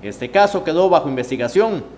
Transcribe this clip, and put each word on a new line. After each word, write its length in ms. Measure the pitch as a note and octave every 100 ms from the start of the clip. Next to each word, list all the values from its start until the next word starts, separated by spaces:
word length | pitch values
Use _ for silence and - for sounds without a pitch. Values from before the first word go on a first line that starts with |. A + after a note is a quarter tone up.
Este 300 | G2+ G2+ B2
caso 340 | G3 G3+ G3
quedó 240 | D#3+ D#3+ F#3
bajo 220 | F3 C#3+
investigación. 720 | C3 B2 C3 A#2+ F#3 A3 F#3+ A2+